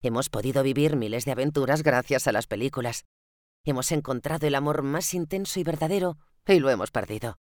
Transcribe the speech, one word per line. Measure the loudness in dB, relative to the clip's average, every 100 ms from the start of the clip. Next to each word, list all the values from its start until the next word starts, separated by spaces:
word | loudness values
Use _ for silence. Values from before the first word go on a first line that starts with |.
Hemos | -2 -2 -2
podido | -4 0 2
vivir | 2 2 2 2
miles | -2 -4 -4
de |
aventuras | -2 0 0 0 2
gracias | 4 2 2 0 2
a |
las | 0 -2
películas. | -4 -2 -2 -6 -6 -14 _ _ _ _ _ -2
Hemos | -2 0
encontrado | -2 -2 -4 -4 -2 0
el | 2
amor | 0 0
más | 0 -2 -2
intenso | -4 -4 -4 -4 -4
y | -2
verdadero | -2 0 0 0 -4 _ _ 4
y | 6
lo | 6
hemos | 2 0
perdido. | -4 -4 -6 -6 -10